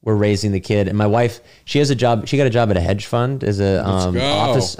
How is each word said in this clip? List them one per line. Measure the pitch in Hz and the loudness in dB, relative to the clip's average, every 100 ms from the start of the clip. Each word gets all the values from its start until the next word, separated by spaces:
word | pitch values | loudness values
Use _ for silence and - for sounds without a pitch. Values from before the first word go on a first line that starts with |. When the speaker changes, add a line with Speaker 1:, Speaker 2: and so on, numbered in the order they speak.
Speaker 1:
we're | 113 107 | 0 2
raising | 104 101 104 | 2 0 0
the | 95 | -2
kid. | - 104 98 | 0 0 0
And | 104 | 0
my | 107 | 2
wife, | 113 120 - - - - | 2 0 -4 -20 -20 -4
she | 143 | 0
has | 143 | 0
a | |
job. | 131 120 117 - | 2 2 0 0
She | 143 | 0
got | 135 | 2
a | |
job | 117 113 | 2 2
at | 92 | 2
a | |
hedge | 85 98 | 0 -2
fund | - 120 123 135 | -2 -2 -2 -2
as | 101 101 | -4 0
a, | 101 95 98 | 0 0 0
Speaker 2:
Let's | 95 92 | 0 0
Speaker 1:
um, | |
Speaker 2:
go. | 90 135 | -2 0
Speaker 1:
office, | 147 - 123 - | 0 0 0 -2